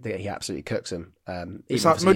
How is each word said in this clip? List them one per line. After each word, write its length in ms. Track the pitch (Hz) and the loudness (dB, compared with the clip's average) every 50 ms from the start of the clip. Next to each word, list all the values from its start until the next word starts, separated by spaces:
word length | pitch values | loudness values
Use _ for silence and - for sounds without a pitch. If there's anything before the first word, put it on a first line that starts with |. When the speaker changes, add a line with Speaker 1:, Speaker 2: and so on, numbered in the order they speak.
Speaker 1:
he 260 | - 110 95 92 98 101 | -8 -8 -6 -6 -6 -6
absolutely 340 | 95 - - - 95 71 | -8 -8 -8 -8 -8 -8
cooks 280 | - - 120 104 - - | -6 -4 -6 -6 -4 -6
them. 220 | 92 85 - - _ _ _ | -8 -8 -8 -12 _ _ _
Um, 360 | - 92 87 87 90 98 - - _ | -10 -8 -8 -8 -10 -12 -14 -6 _
Speaker 2:
It's 160 | 135 120 - | -2 2 4
Speaker 1:
even 80 | 165 | 4
Speaker 2:
like 40 | 160 160 170 185 190 | 4 6 6 6 6